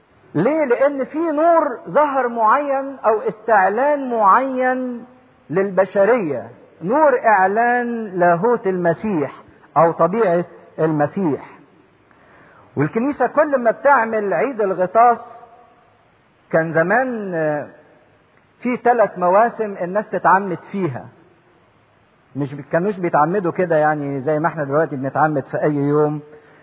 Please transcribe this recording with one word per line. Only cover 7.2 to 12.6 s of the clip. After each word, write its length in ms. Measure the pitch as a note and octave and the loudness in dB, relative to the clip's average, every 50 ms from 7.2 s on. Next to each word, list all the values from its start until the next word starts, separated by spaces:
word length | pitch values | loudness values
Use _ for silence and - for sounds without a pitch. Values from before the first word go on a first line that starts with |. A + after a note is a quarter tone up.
| - | 2
إعلان 800 | A3+ G#3+ F#3+ F#3 F#3+ G3+ A3 A#3+ A#3+ A#3+ B3 A#3+ A#3+ A#3 A3+ A3 | 2 4 4 4 2 2 0 0 0 0 0 -2 -4 -6 -6 -8
لاهوت 600 | G#3 F3+ F#3 F3 F3 F3 E3 F#3 A#3+ A#3+ A3+ A#3 F#3+ | -8 -2 0 2 2 2 2 2 0 0 0 -2 -2
المسيح 680 | F#3+ F3+ F3 E3+ E3 - - A3 G3+ D#3 C#3 B2+ - - - - - _ - _ _ C#3+ | -2 0 0 0 -2 -2 -2 -4 -2 -2 -4 -4 -6 -14 -20 -20 -20 _ -20 _ _ 2
أو 140 | D#3+ E3+ | 4 4
طبيعة 540 | D#3+ - E3 E3+ F#3 A#3 A3+ F#3 E3+ F3 F3 - - - - - - - | 4 2 0 0 2 2 2 2 2 0 -2 -4 -10 -20 -20 -16 -6 -2
المسيح. 800 | D#3 D#3+ D#3 D3+ D3 C#3+ - G3 G3 D#3+ C3 - - - - - - _ _ _ _ _ _ _ _ _ _ _ _ _ - - - - _ - | -2 0 0 0 -2 -2 -2 -2 -2 -2 -2 -4 -6 -14 -20 -20 -20 _ _ _ _ _ _ _ _ _ _ _ _ _ -20 -20 -20 -20 _ -20